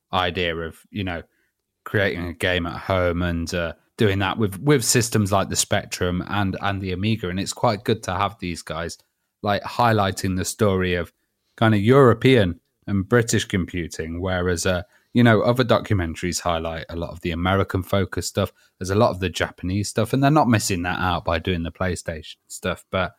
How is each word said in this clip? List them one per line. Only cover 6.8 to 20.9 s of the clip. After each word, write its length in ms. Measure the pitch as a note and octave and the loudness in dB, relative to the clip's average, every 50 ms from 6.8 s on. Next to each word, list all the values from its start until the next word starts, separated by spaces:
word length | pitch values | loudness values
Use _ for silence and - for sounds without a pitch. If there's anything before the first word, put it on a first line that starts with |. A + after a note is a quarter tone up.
the 100 | G2 F#2 | -4 -4
Amiga. 380 | F2+ F2 F#2+ A2 A2+ G#2+ - F2+ | -4 -2 0 0 -2 -2 -2 -4
And 100 | F2 F#2+ | -4 -4
it's 140 | F#2+ - - | -4 -6 -4
quite 300 | - - A#2+ G#2+ G2 - | 0 0 0 0 0 0
good 180 | - A2 - - | -2 -2 -2 -2
to 100 | - F2+ | -4 -2
have 240 | F2+ G2+ G2 G2+ - | 0 0 -2 -2 -4
these 220 | F#2+ F2 E2+ - | -8 -8 -8 -8
guys, 360 | - - D#2 D#2+ E2+ E2+ - - _ _ _ _ _ _ _ _ - | -8 -10 -8 -6 -6 -8 -8 -12 _ _ _ _ _ _ _ _ -4
like, 180 | G#2 G2+ F#2 - | -2 -2 -2 -4
highlighting 720 | - - - A#2+ A#2 A2 G#2+ G2 G2 F#2 - - G2 F2+ F#2 | -6 -2 2 2 4 4 4 2 0 0 -2 -2 -2 -2 -2
the 80 | F2+ | -4
story 500 | - - - A2+ G2+ F#2+ F#2 F#2 F2+ F2+ | -4 -2 0 2 2 2 2 0 0 0
of 180 | F2 E2+ - _ _ _ _ _ _ _ _ _ | -2 -4 -6 _ _ _ _ _ _ _ _ _
kind 200 | - A#2 A2+ A2 | 2 4 4 4
of 60 | G2+ | 4
European 800 | G2 A2+ C3 C#3+ C#3 A#2+ G#2 A#2 - C3 C3 A#2+ G2 F2 E2+ - _ _ _ _ - - | 6 6 8 8 8 8 6 6 6 4 6 6 4 2 0 -4 _ _ _ _ -8 -4
and 200 | G2+ G2 F#2 - | -2 -2 0 2
British 380 | B2 A#2+ A2+ A#2 - G2+ - | 2 2 2 2 0 -2 -2
computing, 760 | - - F#2+ F2 E2+ - F2+ D#2+ D2+ - - E2 D#2+ E2 E2+ | 0 -2 -2 -2 -2 -4 -6 -6 -6 -6 -8 -8 -8 -8 -6
whereas, 460 | F#2 F#2+ F#2 F2+ F2+ F2+ F2+ D#2+ - | -4 -2 -2 0 0 0 0 0 0
uh, 160 | F#2+ F2+ F2 E2+ _ _ _ _ _ - | 0 -2 -2 -4 _ _ _ _ _ 2
you 100 | A#2+ A#2+ | 4 6
know, 180 | A#2+ A2 G2+ | 6 6 6
other 220 | - A#2+ A#2+ C3 B2+ | 4 2 2 2 2
documentaries 800 | A2 A2+ - - - G#2+ F#2+ E2+ D#2+ D#2 - - F2+ E2+ - | 2 2 2 2 0 0 0 0 -2 -4 -6 -6 -4 -4 -4
highlight 440 | - F2+ E2+ E2 E2 E2 E2 D#2+ D#2 - | -2 -2 -2 -2 -2 -6 -6 -8 -10 -10
a 60 | E2+ | -8
lot 160 | E2+ E2+ - | -8 -8 -8
of 100 | - F2 | -8 -8
the 80 | - F2 | -6 -6
American 520 | D#2+ E2+ E2+ F2+ F#2+ G2 G2 - - F#2+ F2+ | -4 -2 0 2 2 2 2 0 -2 -4 -4
focused 460 | - - G2 F#2 - - F#2 - - | 0 0 0 0 -2 -4 -6 -8 -6
stuff. 220 | - G#2 G2 - - _ _ _ _ - | -2 -2 -2 -2 -4 _ _ _ _ -12
There's 100 | F#2 F#2 | -6 -2
a 60 | G2 | 0
lot 160 | G#2 A#2+ - | 2 2 2
of 80 | - F#2 | 2 0
the 100 | F#2+ F2 | -4 -4
Japanese 580 | D#2+ - F2+ - - - - F2 F#2 G#2 G2 - | -2 -2 -6 -6 -6 -8 -6 -4 -2 -2 -4 -4
stuff, 240 | - - G#2+ - - | -2 -4 -2 0 0
and 100 | C3 C#3 | 0 2
they're 80 | C#3 | 4
not 180 | D3+ D#3 C3+ A#2+ | 4 4 4 4
missing 320 | A#2 G#2 - - G2+ E2+ | 4 2 2 0 -2 -2
that 180 | E2+ F2+ | -2 -4